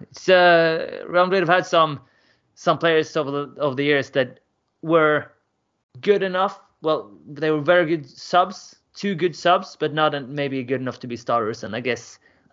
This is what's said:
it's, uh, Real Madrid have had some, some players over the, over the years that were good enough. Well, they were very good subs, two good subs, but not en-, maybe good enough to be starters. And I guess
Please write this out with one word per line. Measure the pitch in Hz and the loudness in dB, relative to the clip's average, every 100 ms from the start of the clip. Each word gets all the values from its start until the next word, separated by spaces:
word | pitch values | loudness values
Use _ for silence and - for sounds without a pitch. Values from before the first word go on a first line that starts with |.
it's, | - - - | -20 -6 4
uh, | 180 175 170 165 160 - - - | 6 6 6 4 0 -6 -10 -2
Real | 170 180 | 0 2
Madrid | 190 | 2
have | 165 | 2
had | 180 - | 2 2
some, | 170 156 139 _ _ _ _ _ - | 2 2 -2 _ _ _ _ _ -6
some | 175 156 | -2 0
players | 165 160 156 160 | 2 2 0 -2
over | 139 | -4
the, | 143 135 123 | -4 -8 -4
over | 143 127 | -4 -2
the | |
years | 143 143 127 | 0 0 0
that | 139 123 - _ _ _ _ | -2 -2 -6 _ _ _ _
were | 160 165 156 151 - _ _ _ _ _ _ 127 | 0 2 2 0 -4 _ _ _ _ _ _ -4
good | 190 202 | 0 0
enough. | 190 185 196 - _ _ | 0 -2 -2 -4 _ _
Well, | 156 147 101 92 90 | -2 -2 -4 -18 -18
they | 143 156 | -4 -2
were | 156 | 0
very | 147 180 160 | 2 2 2
good | 165 135 | -2 -8
subs, | - - 180 185 196 - _ _ | -18 0 2 2 -2 -20 _ _
two | - 202 165 | -8 -6 -2
good | 175 143 | -4 0
subs, | 175 190 196 - | 2 2 0 -6
but | 151 | -4
not | 151 151 143 | 0 -2 -2
en-, | 123 | -8
maybe | 147 143 135 | -6 -4 -4
good | 123 131 | -4 -6
enough | 127 - | -6 -8
to | 127 | -10
be | 117 | -8
starters. | - 117 107 117 | -2 -2 -2 -6
And | 98 110 | -8 -8
I | |
guess | 123 113 - - _ _ _ | -6 -6 -8 -20 _ _ _